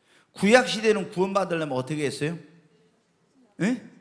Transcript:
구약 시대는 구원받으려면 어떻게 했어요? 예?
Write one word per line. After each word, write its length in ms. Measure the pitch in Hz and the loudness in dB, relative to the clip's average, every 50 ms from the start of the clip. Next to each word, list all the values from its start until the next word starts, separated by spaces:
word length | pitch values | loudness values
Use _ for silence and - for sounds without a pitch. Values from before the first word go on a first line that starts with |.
| _ _ _ _ _ _ - | _ _ _ _ _ _ -4
구약 340 | - 185 202 233 254 220 | 0 4 6 6 6 6
시대는 440 | - 170 220 220 220 208 196 180 143 | 2 -2 0 2 2 2 2 0 -4
구원받으려면 680 | - 170 190 196 196 196 185 170 170 165 156 147 131 | -2 -2 -2 0 0 -2 -2 -2 -2 -4 -4 -2 -4
어떻게 280 | 127 127 131 156 151 147 | -4 -4 -4 -4 -4 -4
했어요? 320 | 127 139 - 147 156 170 165 - - - - _ _ _ _ _ _ _ _ _ _ _ _ _ _ _ _ _ _ _ - | -4 -4 -4 -4 -6 -6 -8 -14 -20 -20 -20 _ _ _ _ _ _ _ _ _ _ _ _ _ _ _ _ _ _ _ -2
예? 200 | 165 226 254 - - - - - | -2 0 -2 -2 -6 -14 -20 -20